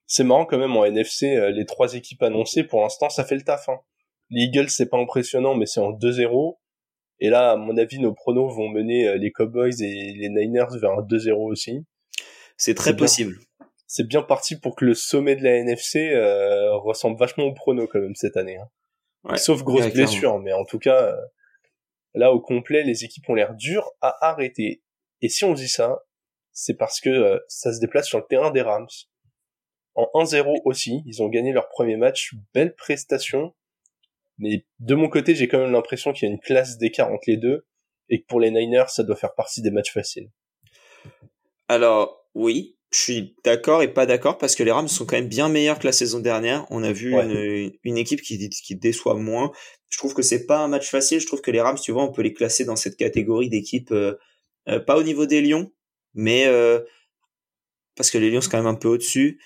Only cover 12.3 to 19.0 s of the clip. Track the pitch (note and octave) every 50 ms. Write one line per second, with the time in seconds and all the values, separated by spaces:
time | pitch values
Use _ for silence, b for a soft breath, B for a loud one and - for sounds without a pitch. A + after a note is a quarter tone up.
12.3 | B B B B B B - B2 A2+ - - - A2 G#2 G2 F#2+ - - A2+ G2
13.3 | F#2 - - _ _ _ - _ _ _ _ - - - B2 A2+ C#3+ D3+ C3 -
14.3 | C#3 C3 - - D#3+ D#3 - C3+ - - C3 B2 A#2 - - - - C#3+ C#3+ C#3+
15.3 | C#3 C3+ C3+ B2+ B2 A#2+ A#2+ A#2+ A#2+ A#2 - - - D#3 D#3 D#3+ D3 A#2+ A2 G#2
16.3 | G2+ G2+ G2+ G2+ G2+ G2+ G#2 G#2 G#2 G2+ G#2 A2 A2 - - A#2 A2+ A2+ B2 A#2+
17.3 | - - C#3+ C#3 C3+ - - C#3 C3 B2 A#2 A2 - G#2 G2 G2 G2 - - G2+
18.3 | - F#2 F#2+ F#2 F#2+ F#2 G#2 - _ _ _ _ _ _